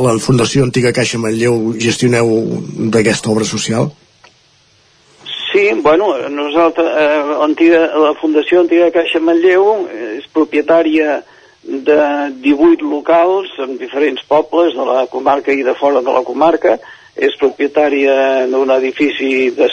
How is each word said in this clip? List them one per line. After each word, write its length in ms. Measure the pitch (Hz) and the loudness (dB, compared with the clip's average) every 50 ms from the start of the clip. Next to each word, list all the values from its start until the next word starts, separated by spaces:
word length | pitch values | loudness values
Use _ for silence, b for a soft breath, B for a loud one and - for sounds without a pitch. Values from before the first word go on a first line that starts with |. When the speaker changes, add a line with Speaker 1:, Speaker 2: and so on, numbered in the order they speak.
Speaker 1:
la 140 | 127 127 110 113 | 0 0 0 0
Fundació 460 | - - 135 123 117 104 - 147 135 | 0 0 2 2 0 0 0 0 0
Antiga 240 | 123 120 131 123 123 117 | 0 0 0 0 0 0
Caixa 240 | - 120 110 - 117 | 0 -2 -2 -4 -4
Manlleu 540 | 113 110 110 113 113 123 120 117 110 113 113 107 | -4 -4 -2 -2 0 0 0 0 -2 -2 -4 -2
gestioneu 540 | 117 117 107 - 127 123 117 117 117 117 110 107 - - - - - - - - 110 113 | -2 -2 -2 0 0 0 2 2 2 2 0 0 0 -2 -4 -6 -8 -10 -8 -6 -4 0
d'aquesta 400 | 107 113 107 113 107 - - 113 | 0 2 2 2 0 -2 -2 -2
obra 160 | 107 110 110 | -2 -2 -2
social? 460 | 98 - 107 - - 110 113 135 151 - _ _ _ _ _ - - _ _ _ _ _ _ _ _ _ _ _ _ _ _ _ _ _ _ - - - - - - | -4 -4 -6 -6 -4 -2 -2 -4 -4 -6 _ _ _ _ _ -20 -20 _ _ _ _ _ _ _ _ _ _ _ _ _ _ _ _ _ _ -18 -16 -14 -12 -6 -4
Speaker 2:
Sí, 180 | - 196 202 202 214 - 151 | -2 0 0 0 0 0 0
bueno, 300 | 147 156 170 208 208 151 131 123 139 143 | 2 2 2 2 0 -2 -4 -6 -6 -6
nosaltres, 560 | 147 147 147 147 165 170 165 160 - 165 - - 156 | -6 -6 -4 0 0 0 0 0 0 -2 -2 0 0
eh, 380 | 151 147 151 151 143 143 151 143 151 | 0 2 0 0 0 -2 -2 0 0
antiga, 380 | 151 151 143 165 165 170 165 165 156 151 | 0 0 2 4 4 4 4 2 2 2
la 220 | 151 156 147 151 - | 2 2 2 0 0
Fundació 460 | - 156 151 151 143 - 175 180 175 | -2 0 0 0 0 2 2 2 4
Antiga 240 | 165 170 170 175 170 | 4 4 2 2 2
Caixa 300 | 170 180 165 165 - 165 | 2 0 0 0 -2 0
Manlleu 640 | 160 165 170 170 170 185 180 185 196 202 220 214 180 - - 110 113 110 107 127 | 0 2 2 2 4 4 4 4 4 2 2 0 -4 -6 -8 -10 -10 -10 -10 -10
és 80 | 143 - - | -12 -4 -2
propietària 880 | 160 151 - - 147 147 151 165 170 165 160 156 160 156 151 143 127 b b b b b b b b | -2 0 0 0 -2 0 2 2 2 2 2 2 0 0 0 -2 -4 b b b b b b b b
de 400 | - - 135 135 131 151 151 151 151 143 143 143 143 143 135 127 | -12 -10 -10 -4 0 2 2 4 2 2 0 -2 -4 -6 -8 -4
divuit 400 | 127 139 147 143 156 170 165 156 | 0 0 2 4 4 4 4 4
locals 720 | 151 147 147 147 - - 165 170 170 180 190 196 190 - - - | 0 -4 -6 -4 0 2 2 2 4 2 0 -2 -4 -6 -8 -8
en 180 | 135 131 135 120 | -8 -8 -8 -8
diferents 460 | 127 120 - 139 151 147 135 127 - | -10 -8 -4 -2 -2 -2 -2 -4 -4
pobles 480 | - 139 151 156 - - 165 175 165 135 | 0 0 0 0 0 0 0 0 0 0
de 120 | 123 135 117 | -2 -2 -2
la 180 | 127 131 127 127 | 0 0 -2 -2
comarca 420 | - 127 131 143 139 139 135 139 139 | -4 -4 -2 0 0 0 0 -2 -2
i 80 | 139 | 0
de 140 | 135 123 127 | 0 -2 -2
fora 260 | - 139 143 143 131 | 0 0 0 0 0
de 80 | 123 131 | 0 0
la 140 | 131 127 127 | 0 -2 -2
comarca, 540 | 123 123 131 147 165 165 160 - 185 220 226 B B B B B B B - | -2 -2 0 2 2 2 2 2 0 0 0 B B B B B B B -2
és 200 | - - - - | -2 -2 0 0
propietària 1120 | 143 135 127 - 151 139 - 156 151 147 139 139 139 135 135 135 135 135 135 131 131 127 | -2 -2 0 -2 -4 -2 0 0 0 0 0 0 2 2 2 2 2 2 0 0 0 0
d'un 220 | 127 131 135 135 | 0 0 0 0
edifici 800 | 131 131 131 131 127 - 147 143 127 - 139 135 135 131 131 127 | 0 0 0 -2 -2 -2 -2 -2 -2 -2 -4 -2 -2 0 0 0
de 180 | 120 - 147 120 | 0 0 0 0